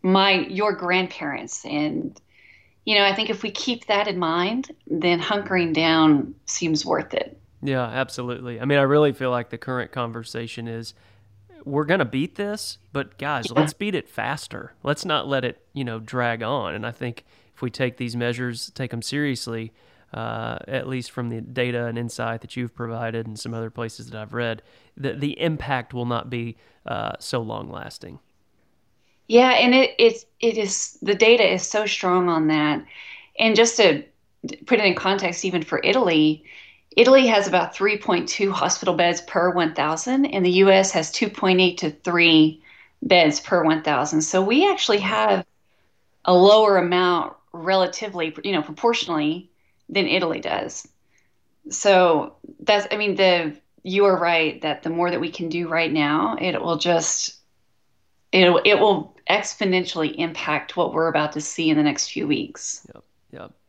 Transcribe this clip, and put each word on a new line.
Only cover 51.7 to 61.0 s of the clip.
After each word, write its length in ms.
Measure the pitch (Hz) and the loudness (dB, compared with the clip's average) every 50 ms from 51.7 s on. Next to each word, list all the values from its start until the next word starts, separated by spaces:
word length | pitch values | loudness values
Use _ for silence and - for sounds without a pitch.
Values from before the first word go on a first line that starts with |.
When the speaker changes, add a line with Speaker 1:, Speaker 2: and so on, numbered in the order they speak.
| - - - 202 196 185 185 170 165 151 - - - _ - - - _ | -10 -2 2 4 6 6 6 6 4 2 0 -4 -12 _ -20 -20 -20 _
Speaker 1:
that's, 260 | - - 208 202 202 - | 0 2 2 2 2 -2
I 60 | - | -4
mean, 160 | 208 208 202 185 | -2 -2 -2 2
the, 400 | 196 196 185 180 175 165 156 147 - _ _ _ _ _ | 4 4 4 4 4 0 -4 -6 -10 _ _ _ _ _
you 220 | 190 185 202 202 | -4 2 4 4
are 120 | 202 185 | 4 4
right 420 | 170 170 170 170 165 160 151 - - | 4 2 2 2 2 2 0 -2 -4
that 200 | - 156 143 - | -4 -6 -6 -4
the 80 | - 165 | -4 -6
more 220 | 165 170 175 180 | -2 0 0 0
that 100 | 175 - | 0 -2
we 80 | - - | -4 -6
can 200 | - - 175 165 | -6 -8 -8 -6
do 180 | 160 170 175 | -4 -4 -4
right 240 | 165 165 165 165 156 | -2 -2 -2 0 0
now, 440 | 143 156 147 143 151 156 185 220 226 - | 0 0 0 2 0 0 0 -2 -2 -2
it 180 | - 185 170 - | -4 -2 -2 -2
will 180 | - 170 165 | -2 -2 -2
just, 580 | 160 - 180 170 165 160 - - - - - - _ _ _ _ _ _ _ _ _ _ _ _ _ _ _ _ _ _ _ | -2 0 2 2 2 2 0 -2 -2 -4 -8 -10 _ _ _ _ _ _ _ _ _ _ _ _ _ _ _ _ _ _ _
it, 180 | - 190 180 175 175 - - | 2 4 6 6 6 4 4
it 140 | 196 208 - | 4 4 6
will 360 | 208 208 196 160 151 - _ - _ - | 6 4 4 2 -2 -8 _ -20 _ 0
exponentially 840 | 196 214 208 - - - 214 190 185 185 180 - - 165 156 151 156 | 0 0 0 -6 -6 -2 0 2 2 0 0 -2 -4 -4 -4 -4 -4
impact 600 | - 170 165 156 - - 160 151 143 - - - | -4 -6 -6 -6 -8 -4 -4 -4 -4 -4 -6 -2
what 180 | 175 175 - - | -2 -2 0 0
we're 160 | 165 | 0